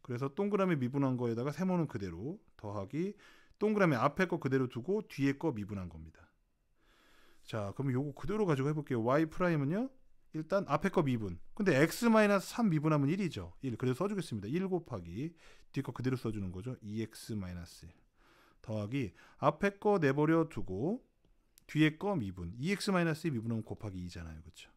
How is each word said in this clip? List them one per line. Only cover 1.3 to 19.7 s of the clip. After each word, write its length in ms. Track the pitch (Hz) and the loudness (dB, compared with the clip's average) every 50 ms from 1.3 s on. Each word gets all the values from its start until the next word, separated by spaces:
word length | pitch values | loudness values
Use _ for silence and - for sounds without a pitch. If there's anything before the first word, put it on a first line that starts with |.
| 113 113 123 147 | 0 0 -2 -4
세모는 340 | 147 156 185 185 185 175 160 | -2 -2 0 0 2 2 0
그대로 540 | - - 110 101 92 82 82 104 143 185 220 _ - _ | 0 -2 -6 -6 -6 -8 -8 -8 -10 -10 -10 _ -20 _
더하기 580 | - - 104 101 104 98 101 131 147 180 196 202 - - - - - _ _ - _ | -14 -10 -8 -6 -6 -8 -6 -4 -4 -4 -4 -6 -12 -20 -20 -20 -20 _ _ -6 _
동그라미 360 | 202 214 214 208 196 170 143 | 0 2 4 6 6 6 6
앞에 320 | 113 120 147 - - 185 | 4 2 2 4 2 0
거 140 | 175 180 160 | 2 0 -2
그대로 280 | - 139 131 135 131 123 | 0 0 2 2 0 0
두고 380 | - 120 113 - 196 214 - - | -4 -8 -4 -2 -2 -2 -2 -6
뒤에 260 | - - 135 139 139 | -4 0 0 0 0
거 180 | 139 - 165 | 0 -2 -4
미분한 360 | 131 107 101 98 104 98 92 85 | -2 -2 -6 -6 -6 -8 -8 -8
겁니다. 440 | 80 80 80 80 - - - _ _ _ _ _ _ _ _ _ _ _ _ _ _ _ _ _ - - - - - - - | -12 -14 -16 -16 -18 -20 -20 _ _ _ _ _ _ _ _ _ _ _ _ _ _ _ _ _ -20 -20 -20 -20 -20 -20 -16
자, 280 | - - 110 101 98 98 | -8 -6 -6 -6 -6 -6
그럼 160 | - 131 139 | -4 -2 -2
요거 220 | 123 127 143 147 135 | 0 -2 -2 -4 -8
그대로 320 | - - - 202 214 214 | -8 -6 -4 0 0 2
가지고 220 | 175 151 131 131 147 | 2 2 2 2 0
해볼게요. 320 | 151 151 143 - 131 117 110 | 0 -2 -2 -2 0 0 2
Y 220 | 120 131 151 160 | 4 4 4 2
프라임은요, 640 | 156 160 - 185 175 170 151 139 135 170 208 254 269 - - - - - - _ _ | 2 0 0 2 2 2 2 2 0 0 0 -2 -4 -8 -16 -20 -20 -20 -20 _ _
일단 320 | - 156 156 - - 151 156 | -8 -8 -4 -2 -2 -2 0
앞에 220 | 117 139 151 - 190 | 0 0 0 0 2
거 140 | - 190 | 2 2
미분. 360 | 160 135 127 117 107 98 85 - - - - | 2 2 2 0 -2 -4 -6 -8 -12 -14 -6
근데 260 | - 214 190 147 127 | 0 4 4 8 8
X 240 | 151 170 - - 233 | 6 6 4 2 4
마이너스 420 | 233 220 220 214 208 202 196 185 - | 6 8 8 8 6 4 2 2 -2
삼 220 | - - 240 208 | -2 0 2 4
미분하면 380 | 160 151 143 160 156 147 139 139 | 4 4 4 4 4 4 4 2
일이죠. 440 | 165 196 202 160 - 104 87 85 - - | 2 0 0 -2 -2 -6 -8 -8 -12 -8
일. 140 | - 131 113 | -6 -6 -4
그래서 220 | - - 127 127 123 | 0 0 0 0 0
써주겠습니다. 500 | 180 202 214 196 170 - 127 104 95 101 | 0 -2 -2 -4 -4 -4 -6 -6 -4 -2
일 180 | 139 180 190 | -2 -2 -2
곱하기 680 | 190 185 175 - - 127 98 85 85 85 104 143 170 - - - - - - - - | 0 -2 -4 -4 -6 -10 -10 -8 -8 -8 -8 -8 -8 -10 -14 -20 -20 -20 -20 -20 -8
뒤에 100 | - 143 | -6 -6
거 100 | 135 - | -6 -6
그대로 240 | 120 - 123 131 131 | -6 -4 -2 -2 -2
써주는 340 | 123 - 120 107 104 98 92 | 0 -2 -4 -4 -2 -6 -6
거죠. 260 | 87 92 92 127 127 - | -6 -8 -8 -10 -10 -10
이 220 | - 104 104 110 | -10 -8 -6 -4
엑스 320 | 110 107 - - - - 113 | -6 -6 -8 -16 -10 -8 -6
마이너스 520 | 104 95 90 90 87 82 - - - - | -6 -6 -6 -8 -10 -12 -14 -18 -20 -20
일 60 | 82 - _ _ _ _ _ _ _ _ _ _ _ _ _ | -20 -20 _ _ _ _ _ _ _ _ _ _ _ _ _
더하기 500 | - - 110 107 104 101 120 143 127 92 - - - - - - | -10 -6 -6 -4 -4 -4 -4 -4 -4 -4 -8 -14 -20 -20 -10 0
앞에 400 | - 143 147 - - 202 | 0 0 2 2 0 0